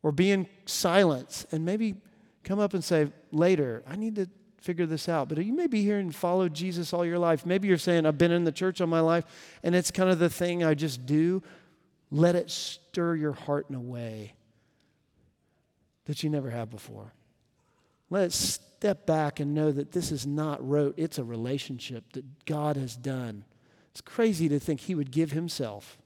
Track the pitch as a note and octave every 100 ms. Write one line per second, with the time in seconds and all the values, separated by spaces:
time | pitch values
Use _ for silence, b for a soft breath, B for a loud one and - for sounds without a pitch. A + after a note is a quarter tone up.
0 | D#3 C#3+ F#3 G3 F3+ - - - F#3 F#3
1 | F#3 C3 C3 - - D#3+ E3 G#3+ A3 F#3+
2 | _ b b b - G3 G3+ F#3+ - E3
3 | D3 - _ D3+ F3 F3+ C3+ A2+ - F3+
4 | A3 G#3 F#3 - _ _ - E3+ E3+ D#3
5 | - E3 C3+ D#3 G3+ C#4+ E4+ A3+ G3+ G#3
6 | F#3 C#3+ F3 F3+ F3+ D3+ F#3 F3 E3 F3
7 | E3+ F3 E3+ D#3+ F3 F#3+ G3+ F3 F3+ E3+
8 | D#3 D3 E3+ E3+ E3+ C#3+ F#3 F3 E3+ E3
9 | D#3+ E3+ - B B B - F3+ F3 -
10 | F#3 F3+ E3+ - F3 F3 E3 D3 D#3 B2
11 | B2+ D3+ E3 F#3+ B B B B B _
12 | _ C#3+ F3 F3 - - - - _ -
13 | E3+ E3 D3+ C3+ - C#3+ - C3 A#2+ A#2+
14 | A#2 A2 G#2+ _ _ _ _ _ _ _
15 | _ _ _ _ _ _ _ _ _ _
16 | - C#3+ D#3 D3+ C3+ A#2 A2 A2 - G#2+
17 | G#2 _ _ _ _ _ _ _ _ _
18 | _ F#3 F3+ - - - - _ G#3 F#3
19 | - D#3 D3+ C#3+ C#3+ D3+ D3+ C#3 C#3+ F3+
20 | D#3+ D3 C3+ D3 D3+ D3 C3 D3 C#3+ C#3+
21 | D#3+ - A#2 A2+ A#2+ C#3 - B2+ - A#2+
22 | - C3 C3+ C#3 - D3+ D3+ C#3+ B2+ A#2
23 | B2+ C3 A#2+ G#2 G2+ b b b b -
24 | - - A3+ F3 D#3+ C#3+ - D3 - F3
25 | C3+ C#3 D#3+ D3 E3+ - A#2+ G2+ - -